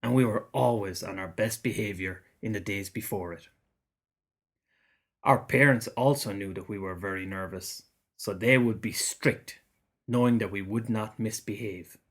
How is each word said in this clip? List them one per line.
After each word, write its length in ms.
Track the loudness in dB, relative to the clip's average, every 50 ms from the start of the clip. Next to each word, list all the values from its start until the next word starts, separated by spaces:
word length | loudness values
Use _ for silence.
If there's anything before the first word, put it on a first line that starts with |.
and 120 | 0 4 4
we 100 | 4 4
were 220 | 4 2 -2 -4 -2
always 500 | _ 2 4 4 4 2 0 -4 -6 -6
on 160 | -8 -8 -8 -8
our 100 | -8 -8
best 340 | -2 -2 0 0 0 -2
behavior 600 | _ -2 -2 0 -2 -4 -2 -4 -6 -6 -6 -8 _ _ _ _
in 100 | -6 -4
the 80 | -4 -4
days 280 | -4 -4 -4 -4 -6 -6
before 440 | _ -8 -6 -4 -6 -6 -6 -6
it. 160 | -10 -12 -16 -20 _ _ _ _ _ _ _ _ _ _ _ _ _ _ _ _ _ _ _ _ _ _ _ _ _ _ _ _ _ _ _ _ _ _ 2
Our 160 | 4 4 4 4
parents 440 | 2 4 6 8 8 6 4 2 -4
also 440 | -4 2 4 4 4 2 -2 -6
knew 220 | -6 -6 -6 -6 -8
that 140 | -10 -10 -8
we 100 | -8 -6
were 160 | -6 -6 -6
very 320 | -6 -6 -6 -6 -6 -6
nervous, 560 | -6 -6 -6 -6 -6 -8 -8 -10 -10 -12 -12 -16 _ _ _ _ _ _
so 160 | _ -6 -6
they 240 | -6 0 4 6 6
would 240 | 6 6 4 0 0
be 120 | -4 -6
strict, 680 | -4 -2 -4 -4 -4 0 2 0 0 0 -6 -16 -20 -20 _ _ _ _ _ _ _ _ _
knowing 320 | -2 2 4 4 6 4 4
that 120 | 2 0
we 120 | -2 -6
would 260 | -6 -2 -4 -4 -2 0
not 300 | -2 -2 -2 -4 -6 _
misbehave. 800 | -6 -4 -4 -6 -8 -8 -8 -6 -6 -8 -8 -8 -12 -16 -20 -20 _ _